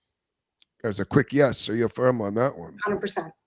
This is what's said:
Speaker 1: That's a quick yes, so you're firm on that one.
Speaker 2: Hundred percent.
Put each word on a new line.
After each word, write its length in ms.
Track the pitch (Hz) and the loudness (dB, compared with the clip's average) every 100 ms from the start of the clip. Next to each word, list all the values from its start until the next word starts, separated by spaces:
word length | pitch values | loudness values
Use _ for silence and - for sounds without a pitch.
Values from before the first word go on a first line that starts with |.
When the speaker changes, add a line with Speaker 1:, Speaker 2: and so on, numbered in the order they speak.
| _ _ _ _ _ _ _ _ | _ _ _ _ _ _ _ _
Speaker 1:
That's 180 | 113 101 | -6 -4
a 40 | |
quick 280 | 98 147 - | 2 2 2
yes, 260 | 143 135 - | 4 2 2
so 140 | - | -2
you're 180 | 113 113 | 0 -2
firm 320 | - 127 123 | 2 2 2
on 120 | 101 107 | 0 0
that 200 | 135 85 | 0 -2
one. 220 | 82 - | -14 -8
Speaker 2:
Hundred 180 | - 190 | -4 -4
percent. 320 | 202 - 160 - | -4 -6 -8 -12